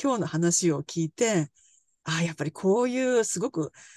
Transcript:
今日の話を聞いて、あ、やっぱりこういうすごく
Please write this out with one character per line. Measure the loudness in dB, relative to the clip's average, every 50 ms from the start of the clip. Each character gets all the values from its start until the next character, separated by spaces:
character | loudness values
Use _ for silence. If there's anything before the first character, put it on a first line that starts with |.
今 | -2 0 0
日 | 0
の | -2
話 | -2 -2 0 0 2 2 2 2 2
を | 0 0
聞 | -4 -6 -4 -4 -4
い | -2
て、 | 0 0 0 2 2 0 0 -2 _ _ _ _ _ _ _ _ _ _
あ、 | -6 -4 -2 -2
や | -2 -2
っ | -2
ぱ | -4 -6
り | -6
こ | -6 -2 2 2 4 4
う | 2 0
い | 0 0 0 2 2 2
う | 2
す | 0 -2 -4
ご | -4 -4
く | -2 -4 -6 -6 -8 -16 -20 -20 -20